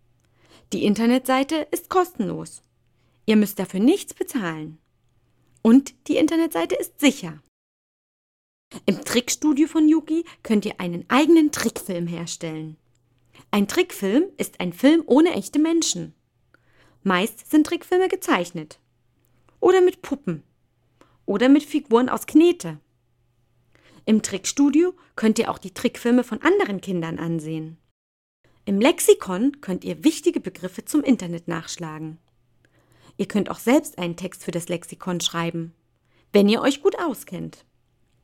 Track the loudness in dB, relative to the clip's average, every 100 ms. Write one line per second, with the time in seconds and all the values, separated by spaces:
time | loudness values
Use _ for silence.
0 | _ _ _ _ _ _ -10 -2 0 2
1 | 2 2 2 0 0 -4 -4 -8 -2 -2
2 | -2 -4 -6 -8 -12 -20 _ _ _ _
3 | _ _ 2 2 2 -2 -6 0 2 2
4 | -2 -10 -6 -4 -4 -6 -12 -16 _ _
5 | _ _ _ _ _ _ 6 6 4 -6
6 | -4 0 2 2 0 -2 -2 -4 -6 0
7 | 2 2 -6 -14 _ _ _ _ _ _
8 | _ _ _ _ _ _ _ -8 -4 -4
9 | -2 -2 -2 -2 0 2 2 4 4 4
10 | 0 -6 -6 -8 -2 0 -2 -6 -8 -8
11 | 0 2 6 6 4 0 -4 -6 -8 -6
12 | -6 -8 -10 -10 -10 -10 -12 -16 _ _
13 | _ _ _ _ _ -2 0 0 -2 -2
14 | 0 2 0 -4 -10 -6 -8 0 2 2
15 | 4 4 2 0 -4 -2 0 0 -2 -4
16 | -10 -16 _ _ _ _ _ _ _ _
17 | -2 0 -2 -6 0 2 2 -2 0 0
18 | 0 -2 -2 -2 -2 -10 -14 -18 _ _
19 | _ _ _ _ _ -20 -4 0 2 0
20 | -10 -10 -8 -10 -12 _ _ _ _ _
21 | _ _ -4 2 4 4 2 -6 0 2
22 | 2 -4 2 4 6 2 -6 -14 _ _
23 | _ _ _ _ _ _ _ _ _ _
24 | 0 0 0 -8 -4 0 4 4 2 -2
25 | _ -2 0 2 -2 -6 -12 -4 -4 -2
26 | 2 2 0 0 2 2 0 -4 -6 -6
27 | -4 -6 -4 -6 -6 -10 -10 -16 _ _
28 | _ _ _ _ _ _ -4 2 2 4
29 | 4 4 2 -2 -2 -2 -6 -8 -8 0
30 | 0 0 -2 -2 -4 -10 -12 -12 -4 0
31 | 2 0 -2 -8 -8 -8 -8 -12 -12 -12
32 | -14 -16 _ _ _ _ _ _ _ _
33 | _ -8 -4 -2 -4 -4 2 2 0 -8
34 | -8 -8 -12 -12 -8 -8 -6 -8 -10 -12
35 | -6 -4 -4 -4 -4 -6 -10 -14 _ _
36 | _ _ _ 4 4 4 0 0 0 0
37 | -4 -6 -10 -12 -12 -16 _ _ _ _
38 | _ _